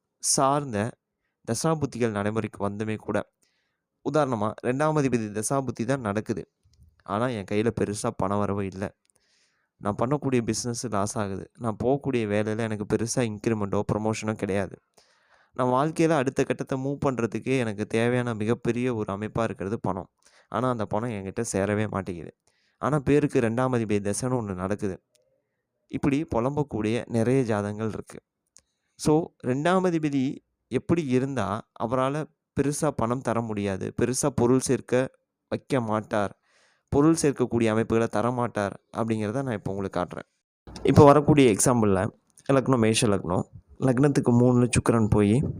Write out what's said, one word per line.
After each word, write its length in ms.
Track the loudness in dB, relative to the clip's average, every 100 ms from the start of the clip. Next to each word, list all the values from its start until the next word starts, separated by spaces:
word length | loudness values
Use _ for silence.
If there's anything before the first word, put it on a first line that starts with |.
| _ _
சார்ந்த 640 | -2 2 2 2 0 -2 -4 -6 _ _ _ _ -6
தசாபுத்திகள் 720 | -2 -2 -2 -4 -2 -2 0
நடைமுறைக்கு 440 | -2 -2 -4 -4 -6
வந்துமே 280 | -4 -6 -6
கூட, 220 | -4 -6 -6 _ _ _ _ _ _ _ -2
உதாரணமா 460 | 0 0 0 -2 -4
ரெண்டாம் 340 | -4 0 0 2
அதிபதி 320 | 2 0 -2
தசாபுத்தி 540 | -4 -2 -2 -4 -4 -4
தான் 200 | -2 -2
நடக்குது, 360 | -2 -2 -6 -8 _ _ _ -20 _
ஆனா 240 | -6 -2 -2
என் 200 | -4 -2
கையில 180 | 0 0 0
பெருசா 340 | -2 -2 -4 -2
பண 140 | -2 0
வரவு 260 | -2 -2 -4
இல்ல. 180 | -6 -10 -10 _ _ _ _ _ _ _ _
நான் 140 | -6 -2
பண்ணக்கூடிய 460 | 0 0 0 0
பிசினஸ் 420 | 0 -2 -4 -6 -4
லாஸ் 280 | -2 -2 -2
ஆகுது. 280 | -4 -6 -10 -8
நான் 180 | -6 -2
போகக்கூடிய 400 | 0 0 0 -2 0
வேலையில 300 | 0 0 -2
எனக்கு 280 | -4 -4 -2
பெருசா 360 | -2 0 -2
இன்கிரிமெண்ட்டோ, 580 | -2 -2 -2 -2 -2 -2 -2
ப்ரமோஷனோ 420 | -2 -2 -2 -4
கிடையாது. 420 | -4 -2 -2 -4 -10 _ _ _ _ _ _ _ -4
நான் 140 | 0
வாழ்க்கையில 380 | 2 0 2 2
அடுத்த 340 | 2 0 0
கட்டத்தை 320 | -2 -2 -4 -4
மூவ் 180 | -4 -2
பண்றதுக்கே 540 | -2 0 -2 -2 -2 -2
எனக்கு 280 | -2 -4 -2
தேவையான 480 | 0 2 0 -2
மிகப்பெரிய 600 | -2 -2 -2 -2 -2 -2 -2
ஒரு 140 | -4
அமைப்பா 300 | -6 -6 -2
இருக்கிறது 340 | -4 -4 -6 -4
பணம். 300 | -4 -6 -8 _ _ _ -8
ஆனா 200 | -4 -2
அந்த 160 | -2 -4
பணம் 240 | -4 -4
என்கிட்ட 340 | -6 -8 -6 -2
சேரவே 340 | 0 0 0 -2
மாட்டேங்குது. 420 | -4 -6 -8 -12 -18 _ _ _ -6
ஆனா 180 | -2 0
பேருக்கு 400 | 2 2 2 2
ரெண்டாம் 380 | 0 0 0 0
அதிபதி 240 | 0 -2
தசைன்னு 380 | -2 -4 -2 -2
ஒண்ணு 160 | -4 -4
நடக்குது. 420 | -4 -4 -6 -8 _ _ _ _ _ _ _ _ _
இப்படி 280 | -4 0 0 0 -2
புலம்பக்கூடிய 640 | -2 -2 -4 -2 -2 -2 -2
நிறைய 340 | 0 2 2
ஜாதகங்கள் 500 | 2 0 -2 -4 -6
இருக்கு. 260 | -6 -12 -18 _ _ _ _ _ _ _ -4
So 160 | 2 2 0 _ -4
ரெண்டாம் 420 | 0 2 2 2
அதிபதி 340 | 0 0 0 -2 -4 _ _ -6
எப்படி 340 | -4 0 0 2
இருந்தா 400 | 0 0 -2 -2 -4 -8 -8
அவரால 440 | -4 0 0 -2 -8 _ _ -2
பெருசா 340 | -2 0 -2 -2
பணம் 300 | -2 -2 -2
தர 140 | -2
முடியாது, 460 | -2 -4 -2 -4 -6 -2
பெருசா 320 | -2 0 -2 2
பொருள் 280 | 4 4 2
சேர்க்க 320 | -2 0 0 0 _ _ _ -10
வைக்க 300 | -8 -2 -2
மாட்டார், 540 | 0 -2 -2 -2 -2 -6 _ _ _ _ -2
பொருள் 280 | 4 4 4
சேர்க்கக்கூடிய 460 | 2 0 0 2 2
அமைப்புகளை 360 | 2 2 2 0
தர 200 | 0 -2
மாட்டார் 420 | -2 -4 -2 -4 -6 _
அப்படிங்கிறத 480 | -6 -2 -2 -2 -4
நான் 140 | -4 -6
இப்போ 140 | -6
உங்களுக்கு 260 | -6 -4 -4
காட்டுறேன். 280 | -4 -8 -16 _ _ _ -20 -4
இப்போ 200 | 4 10
வரக்கூடிய 420 | 10 10 6 6 6
எக்ஸாம்பிள்ல 480 | 6 2 4 2 2 0 -6 _ _ 0
லக்னம் 340 | 2 4 4 4
மேஷ 220 | 4 2
லக்னம், 380 | 2 0 -2 -4 -12 -20 -4
லக்னத்துக்கு 520 | 0 2 2 2 4
மூணுல 340 | 4 6 4 4
சுக்கிரன் 380 | 2 2 2 4
போய் 280 | 4 4 4 0